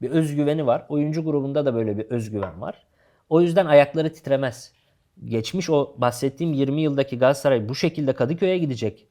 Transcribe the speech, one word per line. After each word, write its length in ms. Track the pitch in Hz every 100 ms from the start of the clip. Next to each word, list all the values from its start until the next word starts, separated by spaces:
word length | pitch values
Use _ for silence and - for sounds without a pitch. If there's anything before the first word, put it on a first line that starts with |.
bir 80 | 120
özgüveni 560 | 160 156 147 147 156 131
var. 180 | 117 -
Oyuncu 340 | 147 151 156 156
grubunda 400 | 147 139 147 139
da 100 | 117
böyle 220 | 110 104
bir 80 | -
özgüven 560 | 120 107 104 92 82
var. 240 | 143 - _ _ _ _ -
O 120 | 160
yüzden 240 | 175 175 170
ayakları 480 | 147 143 160 156
titremez. 600 | 156 139 135 131 113 - _ _ _ _ _ 117
Geçmiş 440 | 113 110 185 170
o 240 | 147 139 -
bahsettiğim 560 | 123 120 139 139 170
yirmi 280 | 139 135 147
yıldaki 360 | 156 139 135 120
Galatasaray 520 | 127 139 143 123 107
bu 60 | 139
şekilde 380 | 165 160 135
Kadıköy'e 440 | - 127 170 190 185
gidecek. 500 | 156 117 107 - _